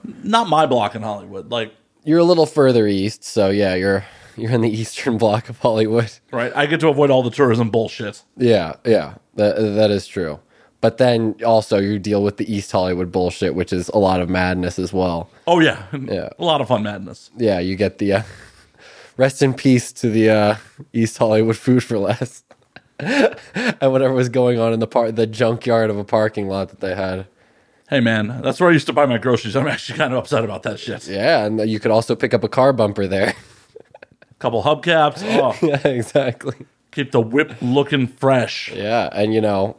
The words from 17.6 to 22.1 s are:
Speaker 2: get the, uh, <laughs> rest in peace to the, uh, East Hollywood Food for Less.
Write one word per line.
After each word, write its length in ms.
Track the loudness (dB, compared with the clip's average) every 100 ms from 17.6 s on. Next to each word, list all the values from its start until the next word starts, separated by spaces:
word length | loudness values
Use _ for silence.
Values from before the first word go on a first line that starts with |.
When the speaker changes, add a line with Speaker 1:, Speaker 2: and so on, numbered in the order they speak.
| -2 -2
Speaker 2:
get 200 | -2 -2
the, 120 | 0
uh, 120 | 0 -2 -14 -20 _ _
<laughs> 460 | _ -20 -20 -14 0
rest 260 | 0 2
in 120 | 0
peace 400 | 2 2 2 0
to 160 | -4 0
the, 200 | 2 4
uh, 260 | 4 2 0 -8 -20 -8
East 260 | -2 -2 0
Hollywood 380 | 2 4 2 0
Food 260 | 2 2 2
for 120 | -2
Less. 460 | -2